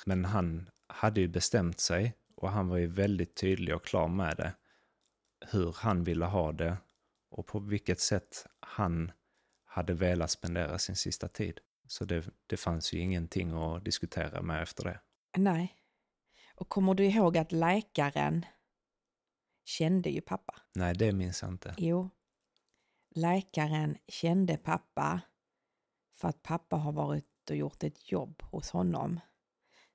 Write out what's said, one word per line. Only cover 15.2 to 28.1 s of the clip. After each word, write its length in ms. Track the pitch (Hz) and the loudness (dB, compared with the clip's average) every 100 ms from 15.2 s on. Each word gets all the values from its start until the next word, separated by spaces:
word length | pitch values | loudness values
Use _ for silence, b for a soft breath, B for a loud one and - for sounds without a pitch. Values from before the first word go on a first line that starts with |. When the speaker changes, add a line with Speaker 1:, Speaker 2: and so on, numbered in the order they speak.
| _ - | _ 0
Speaker 2:
Nej. 380 | 196 165 180 - _ _ _ _ _ b b | 2 2 -2 -8 _ _ _ _ _ b b
Och 140 | b - | b -6
kommer 260 | - 190 | 2 4
du 100 | 190 | 6
ihåg 340 | 196 214 180 165 | 6 6 6 4
att 140 | 160 | 2
läkaren 920 | 165 165 202 - - 143 147 147 165 170 - _ _ _ _ _ _ _ _ _ _ | 2 4 2 0 0 0 2 0 0 -2 -10 _ _ _ _ _ _ _ _ _ _
kände 460 | - - 160 185 165 | -8 0 4 4 2
ju 100 | 143 | -2
pappa? 340 | - 185 - - - | -4 -8 -8 -16 -8
Speaker 1:
Nej, 200 | - 87 | 0 2
det 180 | 90 110 | 4 4
minns 300 | 98 90 87 | 4 0 -4
jag 80 | 98 | -6
inte. 240 | 90 - 85 | -8 -8 -4
Speaker 2:
Jo. 320 | 165 175 185 - _ _ _ _ _ _ _ _ _ | 0 0 -2 -8 _ _ _ _ _ _ _ _ _
Läkaren 800 | 160 170 185 190 - 151 156 151 147 - | -2 2 2 0 -2 0 0 0 -4 -10
kände 480 | - 165 180 185 156 | -2 2 4 4 0
pappa 640 | - 165 - - 143 175 - _ _ _ _ _ _ _ _ | -2 -4 -4 -2 -2 -2 -6 _ _ _ _ _ _ _ _
för 140 | - 170 | -6 -4
att 140 | - | -4
pappa 340 | - 165 - 160 | -6 -6 -4 -2
har 160 | 151 | -2
varit 580 | 151 147 147 - _ - | -2 -2 -2 -6 _ -8
och 60 | 151 | -4
gjort 280 | 147 - | -4 -4
ett 280 | 151 - - | -8 -8 -6